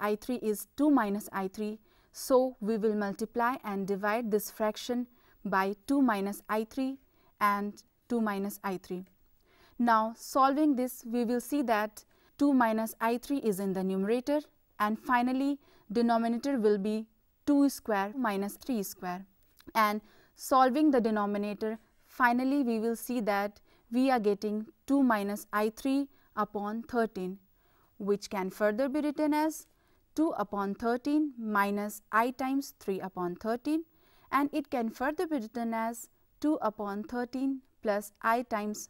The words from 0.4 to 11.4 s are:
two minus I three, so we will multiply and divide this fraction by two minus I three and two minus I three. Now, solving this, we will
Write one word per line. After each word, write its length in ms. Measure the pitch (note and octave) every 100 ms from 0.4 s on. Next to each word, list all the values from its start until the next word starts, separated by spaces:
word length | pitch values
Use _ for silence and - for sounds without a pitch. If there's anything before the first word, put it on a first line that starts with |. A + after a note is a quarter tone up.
| G#3+ G#3 - -
two 140 | D4
minus 380 | C4+ G#3+ G3+ -
I 160 | G3 F#3+
three, 300 | - G#3+ G#3+ _ _ _
so 440 | - - B3+ B3+ B3+
we 160 | G3+ A3+
will 180 | A3
multiply 640 | G#3 G3+ G3 A3 A#3+ A#3+ C4
and 240 | G#3+ G3 F#3+
divide 440 | G3 G#3 A3 A#3
this 200 | G#3 -
fraction 560 | - G#3+ G#3+ - B3 B3 _ _ _
by 300 | G3+ F#3+ F#3+ G#3 -
two 160 | C#4
minus 400 | C4 G#3 G3 G3+ -
I 160 | G#3+
three 340 | A3 - C4 C4+ _ _ _ -
and 420 | G#3 G3+ G#3 G3+ - _ -
two 120 | A#3+
minus 380 | A3 G3 G3+ G3+
I 140 | G3 F3+
three. 260 | - F3+ F#3 _ _ _ _ _ _ -
Now, 360 | A#3+ A3 A3 A3+
solving 580 | - C#4+ C4 C#4 D#4 B3+
this, 280 | B3+ - A#3+
we 180 | A#3+
will 160 | A3+ A#3+